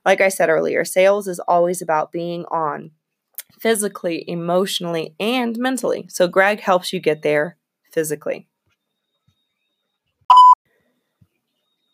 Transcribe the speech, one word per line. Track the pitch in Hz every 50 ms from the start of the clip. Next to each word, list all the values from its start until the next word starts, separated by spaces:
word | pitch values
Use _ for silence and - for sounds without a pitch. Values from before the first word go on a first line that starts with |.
| -
Like | 180 196 190
I | 202 190
said | 190 - 180 165
earlier, | 160 156 165 160 - - 165
sales | - - 190 185 196 202 208 202
is | 196 175 175
always | - - 175 175 175 175 180 180
about | 175 170 160 156 - -
being | - 170 170 175 175 170 170 -
on | - 165 160 151 147 151 160 160 _ _ _ _ _ _ _ _ _ - - _ _ -
physically, | - 226 226 202 208 196 202 - - 180 165 156 - -
emotionally, | 175 170 165 175 175 185 202 185 - - 180 170 170 165 156 156 - -
and | 190 220 247 262 240 233 226
mentally. | 226 247 262 262 240 - - - - - -
So | - - 185 175
Greg | 180 190 190 202 214 202
helps | - - 185 180 180 -
you | - 180
get | - 156 151 151
there | - 151 151 147 151 175 - _ _ _ _ _ _ _
physically. | - 165 156 151 147 147 - 156 156 - - _ _ _ _ _ _ _ _ _ _ _ _ _ _ _ _ _ _ _ _ _ _ _ _ _ _ _ _ _ _ _ _ _ _ _ _ - 988 988 988 988 988 - _ _ _ _ _ _ _ _ _ _ _ _ _ _ _ _ _ _ _ _ _ _ _ _ _ _